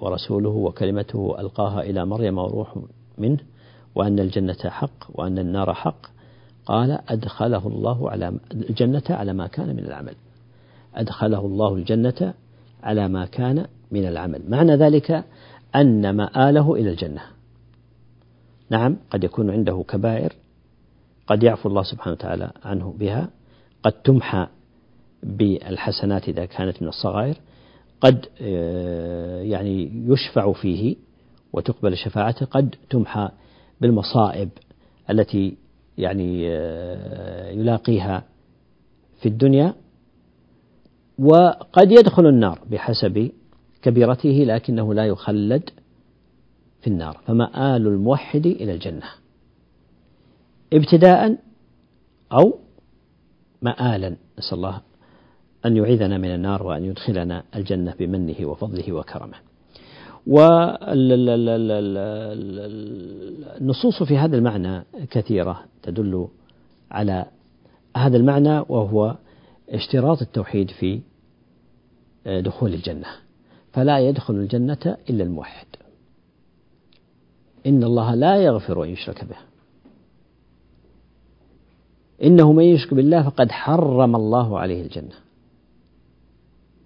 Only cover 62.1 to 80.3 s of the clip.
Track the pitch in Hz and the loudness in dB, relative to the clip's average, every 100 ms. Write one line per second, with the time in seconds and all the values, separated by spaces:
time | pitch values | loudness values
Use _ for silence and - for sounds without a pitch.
62.1 | 107 110 107 98 95 104 107 104 107 90 | -8 -10 -10 -10 -12 -12 -12 -14 -14 -16
63.1 | 95 95 - 143 - 135 131 240 - 147 | -16 -16 -16 -16 -6 -4 0 0 0 0
64.1 | 143 160 131 117 104 90 92 - 247 139 | 2 2 2 0 -2 -4 -6 -12 -14 -6
65.1 | 117 - 101 90 87 - _ - 92 104 | -4 -2 -2 -2 -6 -14 _ -10 -6 -4
66.1 | 92 87 - _ _ _ _ - - 101 | -4 -8 -12 _ _ _ _ -12 -6 -4
67.1 | 92 - _ _ _ _ _ _ 127 131 | -4 -6 _ _ _ _ _ _ 0 4
68.1 | 123 127 143 147 151 - 120 101 107 107 | 6 4 4 4 2 0 -2 0 0 0
69.1 | - _ _ _ _ - 120 - 135 139 | -4 _ _ _ _ -10 -10 -2 0 2
70.1 | 165 117 113 90 101 95 - 92 107 - | 0 -2 -6 -4 -4 -4 -4 -6 -6 -10
71.1 | _ _ _ _ _ _ _ _ _ _ | _ _ _ _ _ _ _ _ _ _
72.1 | _ - 95 92 - 113 82 92 76 - | _ -6 -4 -4 -2 -4 -4 -8 -10 -14
73.1 | - _ _ _ _ _ 127 135 143 131 | -20 _ _ _ _ _ -2 2 2 2
74.1 | 135 - 101 98 120 123 143 170 - - | 0 -4 -4 -2 -2 -2 -4 -6 -6 -6
75.1 | 113 87 80 67 - - - _ _ _ | -4 -4 -6 -12 -18 -20 -20 _ _ _
76.1 | _ _ _ _ _ _ _ _ _ _ | _ _ _ _ _ _ _ _ _ _
77.1 | _ _ _ _ _ 139 139 117 117 113 | _ _ _ _ _ 2 2 4 2 2
78.1 | 117 156 196 175 110 95 87 78 90 - | 2 2 4 4 2 -2 -6 -6 -8 -12
79.1 | - 90 - - _ _ _ _ _ _ | -14 -14 -18 -20 _ _ _ _ _ _
80.1 | _ _ | _ _